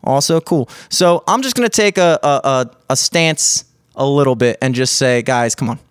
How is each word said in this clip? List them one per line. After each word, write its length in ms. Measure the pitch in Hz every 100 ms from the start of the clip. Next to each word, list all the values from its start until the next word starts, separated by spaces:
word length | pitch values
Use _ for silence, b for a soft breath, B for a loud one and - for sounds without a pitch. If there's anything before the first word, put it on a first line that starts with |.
Also 380 | - 135 143 160
cool. 260 | - 170 120 B B
So 340 | - 180 175 -
I'm 140 | 220
just 140 | 262 247
gonna 140 | 240
take 280 | - 208 190
a, 220 | 175 160
a, 40 | 147
a, 420 | 143 135 131 120 _ _
a 40 | 135
stance 720 | - 175 165 156 - - - _ _ -
a 100 | 135
little 300 | 143 139 123
bit 220 | 120 110
and 120 | 131
just 220 | 123 127 -
say, 260 | 131 123
"Guys, 320 | 117 123 120 -
come 140 | 135
on. 100 | 117 _